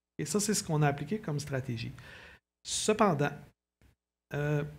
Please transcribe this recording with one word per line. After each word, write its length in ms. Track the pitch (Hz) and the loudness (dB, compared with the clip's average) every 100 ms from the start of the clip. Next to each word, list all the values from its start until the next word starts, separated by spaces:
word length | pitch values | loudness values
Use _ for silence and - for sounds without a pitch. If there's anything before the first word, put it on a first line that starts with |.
| _ - | _ -8
Et 60 | 127 | -2
ça, 140 | 208 | 0
c'est 140 | 202 | 2
ce 100 | 202 | 0
qu'on 180 | - 151 | 2 4
a 60 | 151 | 4
appliqué 320 | 139 147 220 | 2 -2 -4
comme 200 | - 147 | -2 -4
stratégie. 520 | 143 135 127 113 117 - - - - - _ _ | -4 -4 -4 -6 -6 -10 -16 -20 -20 -20 _ _
Cependant, 680 | - - - 214 214 143 147 - - _ _ _ _ _ _ _ - | -8 -4 0 4 6 6 0 -2 -16 _ _ _ _ _ _ _ -8
euh, 300 | 143 147 147 147 | -4 0 0 -2